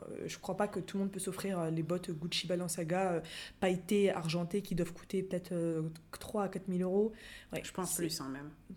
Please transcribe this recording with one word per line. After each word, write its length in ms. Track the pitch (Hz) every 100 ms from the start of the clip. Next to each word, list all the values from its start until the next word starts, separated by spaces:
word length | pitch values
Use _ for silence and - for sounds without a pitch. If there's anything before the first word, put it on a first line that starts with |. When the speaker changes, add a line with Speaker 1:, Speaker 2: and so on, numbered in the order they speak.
| -
Speaker 1:
euh, 140 | - -
je 100 | -
crois 180 | - 190
pas 100 | 208
que 140 | 202
tout 160 | - 196
le 80 |
monde 80 | 196
peut 80 | 190
s'offrir, 400 | 190 180 196 180
euh, 100 | 160
les 140 | 165
bottes 260 | 160 175 180
Gucci 380 | 151 170 - 165
Balenciaga, 640 | 180 180 180 165 180 190
euh, 80 | 170 - - - -
pailletées, 500 | 190 185 - 208 196
argentées, 500 | - 160 170 170 202
qui 140 | 196
doivent 180 | 175 170
coûter 300 | - - 190
peut-être, 300 | 185 180 180
euh, 300 | 175 170 160 160 160 - -
trois 240 | - 214
à 60 | 190
quatre 180 | 190 190
mille 160 | 180
euros. 300 | 185 196 220 - - - -
Ouais, 80 | 160
Speaker 2:
Je 80 | -
pense 220 | - 175
Speaker 1:
c'est 100 | -
Speaker 2:
plus, 180 | 165 160
hein, 80 | 135
même. 180 | 135 147 - -